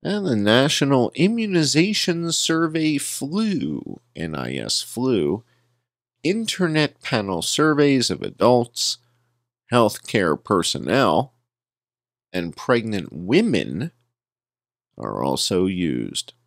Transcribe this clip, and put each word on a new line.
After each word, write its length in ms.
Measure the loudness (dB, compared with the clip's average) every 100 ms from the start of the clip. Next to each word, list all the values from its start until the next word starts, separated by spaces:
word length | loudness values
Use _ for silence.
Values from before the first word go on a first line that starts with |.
and 220 | -4 -4 -2
the 100 | 0
National 760 | 4 4 4 2 2 4 2 2
Immunization 1160 | 0 2 0 0 2 2 2 0 -2 -2 -2
Survey 680 | -2 0 0 0 0 0 -2
Flu, 1000 | -4 -8 -6 -2 -2 -2 -4 -6 -8 -14 _ -10
N 200 | -8 -6
I 200 | -6 -6
S 280 | -4 -6
Flu, 600 | -6 -4 0 2 2 -2 -6 _ _ _ _ _ _ _
Internet 800 | -4 -2 -4 -2 0 2 0 _
Panel 400 | -4 -2 -2 -2
Surveys 720 | -2 0 2 4 4 4 0
of 100 | -2
Adults, 800 | -6 2 4 4 2 -4 -6 -6 _ _ _ _ _ _ _
Healthcare 720 | 4 4 2 -4 0 2 0
Personnel, 920 | 0 0 0 -4 0 2 4 2 0 _ _ _ _ _ _ _ _ _ _
and 240 | -6 -6 -8
Pregnant 560 | 0 0 0 -6 -6
Women 800 | -10 0 2 2 0 -2 -6 -8 _ _ _ _ _ _ _ _ _ _ -12
are 280 | -8 -4
also 420 | -2 -2 0 0 0
used. 680 | 0 -2 -2 -6 -8 -12 -16